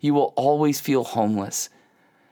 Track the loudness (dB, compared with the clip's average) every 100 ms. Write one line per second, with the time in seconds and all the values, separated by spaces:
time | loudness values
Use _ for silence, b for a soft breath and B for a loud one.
0 | 0 2 2 0 2 2 2 0 0 -2
1 | 0 -2 0 0 -4 -6 -8 b b b
2 | b b b